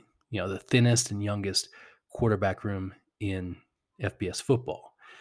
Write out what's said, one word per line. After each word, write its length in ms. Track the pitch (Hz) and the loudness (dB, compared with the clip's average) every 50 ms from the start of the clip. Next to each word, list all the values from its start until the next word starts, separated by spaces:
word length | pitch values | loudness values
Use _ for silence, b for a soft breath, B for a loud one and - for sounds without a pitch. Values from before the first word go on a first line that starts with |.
| - _ _ _ _ _ | -16 _ _ _ _ _
you 100 | 113 101 | -6 -4
know, 80 | 87 95 | -4 -4
the 120 | 98 92 | -4 -6
thinnest 500 | - - - 123 120 123 120 113 - - | -2 2 4 6 6 6 6 4 2 0
and 140 | 104 101 101 | -4 -4 -4
youngest 460 | 104 104 104 98 98 95 - - B B B B B B B B _ | -4 -4 -4 -4 -2 -2 -2 -4 B B B B B B B B _
quarterback 540 | - - 120 113 104 95 101 98 95 - - | -4 0 2 2 2 2 2 0 0 -2 -4
room 300 | 104 101 95 95 95 - - _ _ _ _ | -4 -4 -4 -6 -8 -10 -14 _ _ _ _
in 360 | 107 98 95 95 90 90 92 - _ _ _ _ _ _ _ - | -4 -4 -4 -4 -4 -6 -8 -10 _ _ _ _ _ _ _ -6
F 200 | - 98 - - | -6 -6 -4 -4
B 100 | 101 90 | -6 -6
S 100 | - - | -6 -4
football. 540 | - - 135 120 120 - - - - - _ B B B B B | 0 2 0 2 0 -4 -10 -10 -12 -18 _ B B B B B